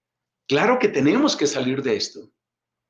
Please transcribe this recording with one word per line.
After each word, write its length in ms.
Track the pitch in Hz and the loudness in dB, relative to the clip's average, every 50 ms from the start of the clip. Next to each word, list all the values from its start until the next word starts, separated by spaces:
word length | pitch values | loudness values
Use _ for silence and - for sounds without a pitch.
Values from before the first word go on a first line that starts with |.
| _ _ _ _ _ _ _ _ _ | _ _ _ _ _ _ _ _ _
claro 320 | - 135 147 180 226 254 247 | -2 0 2 2 2 2 2
que 80 | 233 | 0
tenemos 480 | 208 - 143 135 151 190 254 302 285 - | 0 0 2 2 2 2 2 2 0 0
que 100 | - 160 | 0 -2
salir 380 | 143 - 135 127 127 131 135 - | -2 -2 -2 -4 -4 -4 -4 -2
de 120 | 123 110 | -2 -2
esto, 360 | 101 - - - 104 - - _ _ _ _ _ _ _ _ _ _ _ | -4 -4 -8 -10 -14 -20 -20 _ _ _ _ _ _ _ _ _ _ _